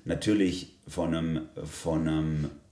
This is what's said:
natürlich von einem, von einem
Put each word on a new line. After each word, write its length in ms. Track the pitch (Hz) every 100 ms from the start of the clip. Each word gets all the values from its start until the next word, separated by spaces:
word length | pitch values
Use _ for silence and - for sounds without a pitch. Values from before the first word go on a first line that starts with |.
| -
natürlich 680 | 80 107 104 92 - - - -
von 260 | 87 85
einem, 280 | 82 82 78 - -
von 440 | 76 - 82 80 80
einem 420 | 78 78 78 73 - -